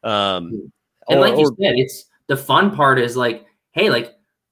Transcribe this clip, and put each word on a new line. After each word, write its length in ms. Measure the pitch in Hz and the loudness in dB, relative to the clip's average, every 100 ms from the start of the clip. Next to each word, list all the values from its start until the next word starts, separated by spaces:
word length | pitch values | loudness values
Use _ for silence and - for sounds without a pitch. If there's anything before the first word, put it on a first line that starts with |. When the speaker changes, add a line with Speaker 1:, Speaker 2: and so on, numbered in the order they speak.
Speaker 1:
Um, 640 | 113 104 101 90 85 107 - _ _ _ - | -4 -2 -2 -2 -6 -12 -14 _ _ _ 0
Speaker 2:
And 120 | 135 | 2
Speaker 1:
or, 20 | |
Speaker 2:
like 160 | 143 151 | 4 4
you 60 | 151 | 0
Speaker 1:
or 100 | 107 | 0
Speaker 2:
said, 140 | 196 123 | -2 0
it's, 280 | 127 - - _ - | -2 -8 -20 _ -6
the 80 | 131 | -6
fun 400 | - 139 196 147 | 0 2 2 2
part 240 | 139 131 | 2 2
is, 160 | 120 120 | 0 -2
like, 300 | 120 117 - _ _ | -2 -4 -12 _ _
hey, 180 | 160 208 | -2 0
like, 240 | 120 - - _ _ _ | 0 -4 -14 _ _ _